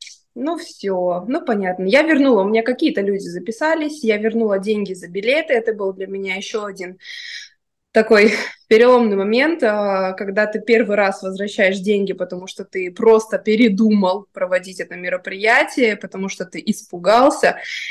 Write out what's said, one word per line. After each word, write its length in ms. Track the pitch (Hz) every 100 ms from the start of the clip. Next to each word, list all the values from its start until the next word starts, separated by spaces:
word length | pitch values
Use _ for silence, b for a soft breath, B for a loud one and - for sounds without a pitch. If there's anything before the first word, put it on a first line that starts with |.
| - - _ -
"Ну 220 | 277 330
все, 680 | - - 196 185 180 175 185
ну 160 | 294
понятно". 420 | 349 208 190 180 185
Я 180 | 254
вернула, 400 | 311 311 277 220
у 40 | 196
меня 140 | 220
какие-то 400 | 226 247 311 214
люди 220 | 202 196 175
записались, 760 | 175 - 226 311 320 302 302
я 140 | 220 208
вернула 420 | 220 226 220 196
деньги 340 | 196 214 196
за 140 | 180 170
билеты, 460 | 180 214 285 320
это 200 | 247 226
был 200 | 208 196
для 120 | 190 190
меня 280 | 196 196 190
еще 300 | 202 220 208
один 340 | 190 185 185 B B B B B B _ _ _
такой 420 | 220 220 214 208 B B
<laughs> 160 | B -
переломный 480 | 220 240 247 233 196
момент, 480 | 196 226 294 330
а, 500 | 226 208 202 190 185
когда 320 | 190 196 196 214
ты 160 | 214
первый 340 | - 226 214 208
раз 280 | 196 196
возвращаешь 560 | 190 190 208 214 190 196
деньги, 340 | 185 202 196
потому 340 | 180 180 180 185
что 160 | -
ты 280 | 196 190 185
просто 460 | 180 220 220 214 196
передумал 920 | 214 220 240 196 220 208 185 196 202
проводить 460 | - 185 185 185 185
это 160 | 202 180
мероприятие, 1000 | 180 180 190 190 208 247 311 - 240 208
потому 320 | 190 196 190
что 160 | - 180
ты 160 | 175 180
испугался. 920 | 208 - 180 175 226 269 302 - B B B B